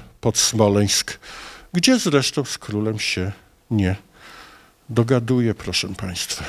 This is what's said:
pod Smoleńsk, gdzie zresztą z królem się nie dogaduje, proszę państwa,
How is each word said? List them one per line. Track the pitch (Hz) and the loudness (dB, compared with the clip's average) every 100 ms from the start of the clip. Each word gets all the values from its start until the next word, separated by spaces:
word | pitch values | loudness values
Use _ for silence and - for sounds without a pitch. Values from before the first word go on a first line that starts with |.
| - - | -10 -6
pod | 117 - | -2 0
Smoleńsk, | - 110 104 101 101 - - - - - - - - | 2 4 4 4 2 0 -4 -8 -16 -18 -18 -20 -6
gdzie | 180 175 254 | 0 2 4
zresztą | 185 143 127 - | 4 2 2 -2
z | 131 - | -4 -6
królem | - 104 107 110 | -6 -4 -2 -4
się | - - 92 101 _ _ - | -4 -4 -4 -6 _ _ -4
nie | 110 92 95 - - - - - - _ _ - | 0 2 0 -8 -20 -20 -20 -20 -20 _ _ -4
dogaduje, | 117 117 131 117 127 117 | 0 2 2 2 2 2
proszę | 101 - 90 92 | 0 -4 -4 -4
państwa, | 95 95 87 - - | -6 -8 -8 -8 -8